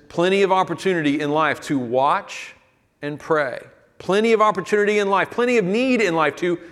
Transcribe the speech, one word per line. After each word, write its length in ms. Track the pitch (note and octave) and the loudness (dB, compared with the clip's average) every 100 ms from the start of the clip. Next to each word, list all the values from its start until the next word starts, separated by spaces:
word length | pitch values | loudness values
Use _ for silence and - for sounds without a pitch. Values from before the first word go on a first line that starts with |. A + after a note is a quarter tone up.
| - | -10
plenty 340 | - F3+ G3 | -2 0 2
of 100 | F#3+ | 2
opportunity 680 | F#3+ F#3 E3+ F#3+ F3+ C#3+ D3 | 2 0 -2 -2 0 0 0
in 100 | D3 | 0
life 300 | D3+ D3+ C3 | 0 0 -2
to 160 | - C#3+ | -2 -4
watch 760 | A#2+ B2 C#3 F#3 G3 - - - _ _ _ - | 0 0 2 0 -4 -14 -16 -20 _ _ _ -12
and 180 | C#3+ D3 | -10 -8
pray. 420 | - D#3 C#3 - - - _ - | 0 0 0 -6 -16 -20 _ -12
Plenty 340 | - G3 A3+ | -2 0 4
of 80 | A3 | 4
opportunity 600 | G#3+ F#3+ E3+ G#3 G#3 G#3 | 2 0 0 0 2 2
in 100 | G3 | 2
life, 180 | G3 E3 | 0 0
plenty 300 | - A#3+ A#3+ | 0 2 2
of 60 | |
need 360 | F3+ G#3+ C4 B3 | 2 0 2 2
in 140 | G3 | 2
life 220 | E3 D3+ C#3+ | 2 0 0
to 200 | F3+ E3+ - | -2 -4 -6